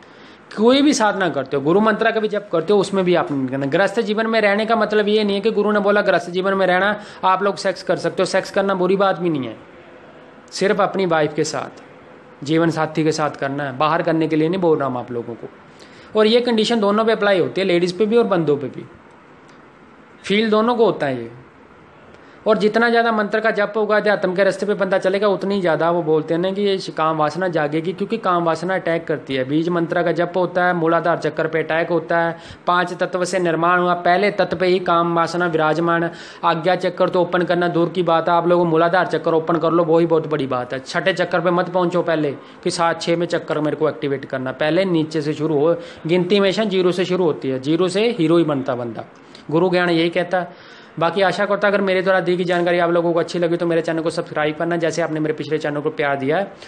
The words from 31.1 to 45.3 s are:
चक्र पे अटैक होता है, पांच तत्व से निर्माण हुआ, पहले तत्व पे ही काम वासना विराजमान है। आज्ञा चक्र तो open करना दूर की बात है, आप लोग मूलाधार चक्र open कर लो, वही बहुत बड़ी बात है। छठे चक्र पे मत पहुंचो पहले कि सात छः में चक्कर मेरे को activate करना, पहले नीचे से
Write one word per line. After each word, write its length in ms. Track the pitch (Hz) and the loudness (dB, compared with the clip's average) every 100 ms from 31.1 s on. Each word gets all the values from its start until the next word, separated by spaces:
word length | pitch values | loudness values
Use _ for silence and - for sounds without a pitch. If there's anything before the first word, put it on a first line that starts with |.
| 160 | 0
चक्र 280 | 151 151 160 | -2 -2 -2
पे 120 | 160 | -2
अटैक 300 | 156 160 170 | -2 -2 0
होता 300 | 170 165 170 | -2 0 0
है, 200 | 170 165 - - - | 0 -4 -14 -6 0
पांच 260 | 180 175 | 0 0
तत्व 320 | 180 - 185 | -2 -4 -2
से 140 | 180 185 | -2 0
निर्माण 420 | 175 160 170 180 | 0 2 2 4
हुआ, 140 | 175 | 2
पहले 360 | 175 175 180 202 | 2 2 2 2
तत्व 260 | 196 175 170 | 0 -2 0
पे 100 | 185 | 0
ही 120 | 185 | 2
काम 360 | 180 170 170 | 2 0 2
वासना 320 | 170 165 175 175 | 0 0 0 0
विराजमान 580 | 156 156 156 170 170 | 2 0 2 0 0
है। 80 | 165 170 - - | -2 -6 -16 -4
आज्ञा 320 | 175 165 170 180 | -2 0 0 0
चक्र 320 | 180 175 180 | -2 0 0
तो 140 | 180 | 2
open 200 | 170 180 | 0 0
करना 260 | 175 175 180 | 0 0 0
दूर 200 | 165 165 | 0 0
की 140 | 185 | 0
बात 260 | 170 165 165 | 2 2 2
है, 60 | |
आप 120 | 170 165 | 2 4
लोग 200 | 175 175 | 2 4
मूलाधार 400 | 160 170 180 165 | 4 4 2 0
चक्र 280 | 156 165 | -2 0
open 220 | 160 160 165 | 0 0 0
कर 140 | 165 | 2
लो, 140 | 170 | 2
वही 220 | 160 165 170 | 4 2 4
बहुत 200 | 160 156 | 2 0
बड़ी 200 | 151 131 | -2 -2
बात 260 | 127 123 | -4 -4
है। 60 | 135 | -8
छठे 340 | - 175 170 | -6 -2 -2
चक्र 280 | 175 175 180 | 0 0 0
पे 100 | 175 | 0
मत 180 | 175 180 | 0 0
पहुंचो 340 | 180 170 175 | -2 0 0
पहले 300 | 165 160 147 | 0 -2 -2
कि 380 | 127 - - 180 | -6 -14 -8 -6
सात 320 | 175 165 165 | 0 0 0
छः 140 | - 170 | -2 -2
में 100 | 170 | -2
चक्कर 340 | 165 165 151 | -4 -4 -4
मेरे 160 | 151 147 | -2 0
को 120 | 151 | -2
activate 360 | 139 143 135 | -2 -4 -4
करना, 280 | 120 131 131 | -6 -6 -6
पहले 320 | 131 151 165 | -2 0 2
नीचे 380 | 190 165 156 160 | 2 0 0 -2
से 100 | 147 | -4